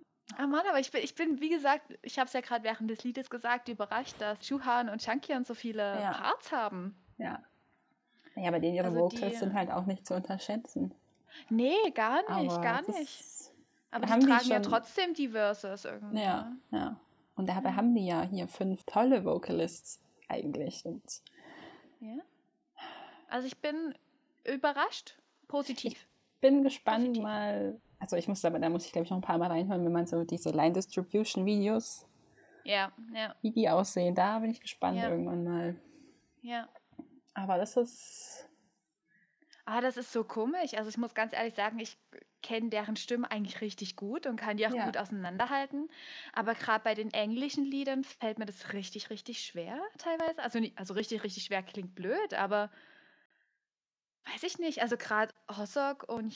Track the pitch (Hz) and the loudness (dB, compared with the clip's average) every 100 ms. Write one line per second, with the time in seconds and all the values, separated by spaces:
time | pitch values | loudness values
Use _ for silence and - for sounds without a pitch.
0 | - _ - - 277 294 392 302 262 277 | -20 _ -14 -2 2 2 4 2 2 -2
1 | 277 - 330 277 311 330 277 302 - - | -4 -2 0 0 0 2 4 2 0 -14
2 | - - 254 254 247 240 220 220 220 220 | -8 -2 0 -2 -2 -2 -2 -2 -2 -4
3 | 247 247 262 240 233 247 247 220 208 220 | -4 -4 -6 -6 -2 -2 -2 -4 -2 -2
4 | 262 - 208 208 - 277 262 240 233 214 | -4 -6 -4 -4 -4 -2 2 2 2 -2
5 | - 247 - 269 247 226 233 214 202 202 | -2 -2 0 -2 -2 -6 -6 -2 -2 0
6 | 202 - - - - 285 214 185 185 202 | -2 0 0 -2 -2 -2 0 -2 -6 -10
7 | _ - - 190 - _ _ _ _ _ | _ -10 -8 -8 -12 _ _ _ _ _
8 | _ _ - - 175 170 165 175 180 170 | _ _ -16 -4 0 2 2 2 2 4
9 | 175 233 202 196 196 202 185 180 185 190 | 4 2 -2 0 0 0 0 0 -2 -2
10 | - 185 185 190 - 214 - - 185 - | -2 -4 -2 -6 -4 -6 -4 -4 -4 -4
11 | _ _ _ - - 226 247 370 415 254 | _ _ _ -20 0 4 6 6 4 4
12 | 220 277 427 381 285 170 175 240 349 403 | 2 2 2 2 2 2 2 2 0 -2
13 | 294 - - - - - _ _ _ 233 | -4 -8 -12 -14 -14 -20 _ _ _ -2
14 | 220 226 269 247 247 214 202 226 - - | 4 8 10 8 8 4 4 2 2 0
15 | 359 320 269 220 208 208 202 196 - 208 | 0 0 0 2 2 0 -4 -8 -8 -8
16 | 208 214 202 175 233 254 - 220 - 214 | -4 -2 0 0 -2 -10 -6 -4 -4 -6
17 | - _ _ - 190 185 247 190 233 233 | -14 _ _ -4 0 0 0 2 4 4
18 | 185 170 180 190 175 - 190 185 - - | 4 2 0 -2 -4 -2 -2 -2 0 4
19 | 240 262 185 170 - 170 165 - - - | 6 6 4 0 0 0 0 -4 -12 -14
20 | _ _ - - - 147 147 - - 170 | _ _ -8 -6 -4 -4 -4 -6 -10 -10
21 | - - - - - - - - - _ | -10 -16 -16 -20 -20 -20 -20 -20 -20 _
22 | 220 240 370 _ _ _ _ - - - | -12 -12 -12 _ _ _ _ -18 -16 -14
23 | - - - 247 254 - 302 302 320 - | -16 -20 -6 -4 -4 -4 -4 -2 -4 -6
24 | _ _ _ _ - 269 294 285 349 - | _ _ _ _ -4 0 2 2 0 0
25 | - - _ _ - 285 277 247 226 - | -12 -20 _ _ -4 -2 -2 -4 -6 -6
26 | - _ _ _ 262 277 269 - - 220 | -14 _ _ _ 8 8 6 4 2 4
27 | 247 233 214 214 208 208 202 214 - _ | 4 2 0 0 0 0 -2 -4 -12 _
28 | - 175 170 196 170 165 165 170 - - | -2 0 0 0 0 2 2 0 0 -2
29 | 170 185 185 170 175 165 190 185 175 170 | 0 -2 0 2 2 2 0 2 2 2
30 | 170 170 170 170 - 156 160 175 185 - | 2 0 0 -2 0 4 4 4 0 -2
31 | 185 208 214 - 190 208 202 226 - - | 0 0 0 2 2 4 4 2 -2 -8
32 | - _ _ _ - - - 202 190 - | -16 _ _ _ -20 -16 0 0 0 -4
33 | 226 220 220 - 220 226 220 165 196 - | -10 -6 -6 -2 0 2 4 4 4 2
34 | 180 180 185 220 226 233 - - 185 185 | 2 4 4 4 0 -4 -8 -2 0 2
35 | 175 170 175 175 175 175 170 175 - - | 0 0 0 0 0 0 -2 -4 -12 -20
36 | - _ _ _ 240 240 226 - _ - | -20 _ _ _ -8 -6 -6 -14 _ -20
37 | - - _ - 190 180 214 - 240 - | -20 -20 _ -6 2 2 4 2 2 -2
38 | - - - - - _ _ _ _ _ | -16 -14 -14 -16 -18 _ _ _ _ _
39 | _ _ _ _ _ - - 226 254 254 | _ _ _ _ _ -16 -2 0 2 0
40 | 247 233 220 - 226 349 311 214 214 214 | -4 -4 -2 -2 0 0 -2 -2 -4 -2
41 | 233 - 220 - 226 226 208 226 214 - | -2 0 -2 0 -2 0 -2 -2 -8 -12
42 | _ - - _ - 226 226 214 208 220 | _ -20 -20 _ -6 -2 0 -2 -2 -4
43 | - 240 240 214 196 - 214 - 190 - | -2 -2 -2 -4 -4 -4 -6 -6 -10 -8
44 | 202 277 302 233 220 208 214 247 220 - | -6 -6 -4 -4 -4 0 0 2 -2 -2
45 | 202 208 180 185 240 277 277 285 320 - | -4 -4 -4 -2 0 0 -2 -4 -6 -10
46 | - - - - 220 226 - 220 226 214 | -16 -16 -6 -2 0 0 2 2 4 0
47 | 214 - 214 233 285 277 277 269 277 269 | 0 0 0 0 0 0 0 0 0 -2
48 | 269 - 226 214 214 196 - 196 185 208 | -4 -4 -4 -4 -6 -8 -8 -8 -6 -10
49 | - 214 - 240 - 175 170 247 403 - | -10 -10 -10 -10 -8 -8 -8 -8 -8 -8
50 | 339 330 330 330 254 233 226 - 190 196 | -4 0 0 -2 -2 -2 -2 -4 -6 -4
51 | 214 220 214 190 - 196 190 - 185 185 | -4 -4 -6 -8 -4 -4 -4 -8 -10 -6
52 | 185 311 415 - 196 208 208 - - - | -2 -2 0 0 2 2 0 -6 -20 -20
53 | - _ _ _ _ _ _ _ _ _ | -20 _ _ _ _ _ _ _ _ _
54 | _ _ - - 359 - 339 277 233 233 | _ _ -14 -8 -6 -2 -2 0 0 0
55 | - 214 220 - - 208 208 - 277 277 | 0 2 0 -2 -12 -8 -4 0 0 -2
56 | - 233 220 | -6 -4 -4